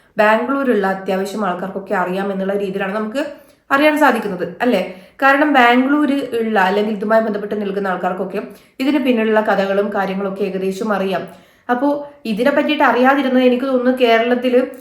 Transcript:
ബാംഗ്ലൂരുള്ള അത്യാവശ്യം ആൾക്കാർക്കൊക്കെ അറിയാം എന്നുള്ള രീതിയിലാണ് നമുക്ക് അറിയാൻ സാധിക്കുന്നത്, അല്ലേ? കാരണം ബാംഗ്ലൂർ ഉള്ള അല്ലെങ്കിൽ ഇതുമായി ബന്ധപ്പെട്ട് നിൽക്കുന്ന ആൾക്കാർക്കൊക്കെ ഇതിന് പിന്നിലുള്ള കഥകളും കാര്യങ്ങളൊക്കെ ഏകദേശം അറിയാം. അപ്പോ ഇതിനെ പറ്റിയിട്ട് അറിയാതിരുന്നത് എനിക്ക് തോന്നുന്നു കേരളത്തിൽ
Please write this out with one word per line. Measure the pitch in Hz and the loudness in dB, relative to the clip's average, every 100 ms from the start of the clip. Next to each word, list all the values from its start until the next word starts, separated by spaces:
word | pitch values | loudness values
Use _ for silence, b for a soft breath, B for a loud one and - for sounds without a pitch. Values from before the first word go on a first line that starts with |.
| b b | b b
ബാംഗ്ലൂരുള്ള | 214 220 247 277 254 214 190 | 2 2 2 -2 0 2 0
അത്യാവശ്യം | 190 196 190 196 220 196 | -2 -4 -4 -4 -4 -4
ആൾക്കാർക്കൊക്കെ | 175 190 196 190 202 | -4 -6 -8 -4 -2
അറിയാം | 180 190 202 | -2 -2 -4
എന്നുള്ള | 190 190 | -4 -4
രീതിയിലാണ് | 202 196 190 196 214 | -2 -4 -4 -4 -4
നമുക്ക് | 214 262 294 - b b b | -4 -4 -6 -8 b b b
അറിയാൻ | 277 302 294 | 2 2 4
സാധിക്കുന്നത്, | 285 226 202 180 175 - | 4 2 -2 -6 -6 -4
അല്ലേ? | 247 202 - B B B | 0 0 -2 B B B
കാരണം | 269 285 302 | 2 4 4
ബാംഗ്ലൂർ | 262 240 247 262 294 294 277 262 233 | 4 4 4 2 2 0 -2 -4 -4
ഉള്ള | 220 214 | -2 0
അല്ലെങ്കിൽ | 185 202 220 | 0 0 -2
ഇതുമായി | 208 214 220 | -2 0 2
ബന്ധപ്പെട്ട് | 220 208 202 214 | 2 -2 -6 -6
നിൽക്കുന്ന | 202 190 196 | -4 -4 -4
ആൾക്കാർക്കൊക്കെ | 180 185 180 190 202 - b b b | -2 -4 -4 -6 -8 -10 b b b
ഇതിന് | 269 294 | -2 0
പിന്നിലുള്ള | 254 226 220 214 | 2 2 2 2
കഥകളും | 214 196 196 196 208 208 | 2 0 0 0 0 -2
കാര്യങ്ങളൊക്കെ | 190 190 196 190 | -4 -4 -6 -4
ഏകദേശം | 196 185 190 190 220 | -4 -4 -4 -4 -2
അറിയാം. | 196 190 175 190 b b b b | -2 -2 -4 -6 b b b b
അപ്പോ | 247 285 285 - - 226 | -2 0 -2 -6 -12 -6
ഇതിനെ | 208 269 | -2 0
പറ്റിയിട്ട് | 294 294 294 | 2 0 2
അറിയാതിരുന്നത് | 269 233 254 285 254 254 | 2 4 4 4 2 4
എനിക്ക് | 254 247 269 | 4 4 0
തോന്നുന്നു | 254 240 254 | 0 0 2
കേരളത്തിൽ | 240 226 240 240 254 247 262 - | 4 4 2 0 2 0 0 -4